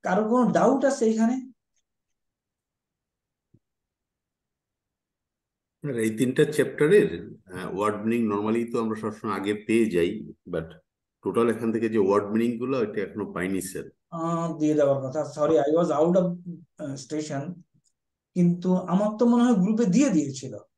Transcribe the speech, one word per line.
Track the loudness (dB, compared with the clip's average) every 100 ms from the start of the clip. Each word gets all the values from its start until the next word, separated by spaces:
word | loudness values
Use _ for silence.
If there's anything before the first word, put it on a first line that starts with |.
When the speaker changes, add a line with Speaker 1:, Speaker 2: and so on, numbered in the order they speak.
Speaker 1:
কারো | 0 0 2
কোনো | 2 4
ডাউট | 4 4 4 2
আছে | 2 0
এখানে? | 2 2 0 -6 _ _ _ _ _ _ _ _ _ _ _ _ _ _ _ _ _ _ _ _ _ _ _ _ _ _ _ _ _ _ _ _ _ _ _ _ _ _ _ _ _ _ _ -6
Speaker 2:
এই | -2 -2 0
তিনটা | 0 2 2
চ্যাপ্টারের, | 2 -2 2 4 4 4 -4 -12 -18 _
আহ, | -14 -10 -2
word | -2 0
meaning | -2 0 0
normally | -2 0 -2 -2
তো | -2
আমরা | -4 -4
সবসময় | -6 -6 -6
আগে | -4 -2
পেয়ে | -4 2 2 4
যাই, | 2 0 -2 -12 -18 -8
but | -8 -8 -16 _ _ _ _
total | -2 0 0
এখান | 0 -2
থেকে | -2 0
যে | 0
word | 4 2 2
meaning | 0 0 -2
গুলো, | -4 -2
এটা | -2 -4
এখনো | -6 -6 -8
পাইনি, | -4 -4 -4
sir। | -6 -10 -12 _ _
Speaker 1:
আহ, | -8 -4 -2 -4 -2
দিয়ে | 0
দেওয়ার | 2 2 0 -2
কথা। | -6 -6 -2
Sorry, | 2 2
I | 2 2
was | 2
out | 2 4 4
of, | 2 -4 -12 -16 -18 _
আহ, | -12
station। | -12 -8 -8 -6 -8 -8 -12 -18 _ _ _ _ _ _
কিন্তু | 2 2 2 0 -2
আমার | 0 0 0 2
তো | 2
মনে | 4
হয় | 4
গ্রুপে | 4 2 2 2
দিয়ে | 4 4
দিয়েছিল। | 2 -2 -8 -12 -14 -18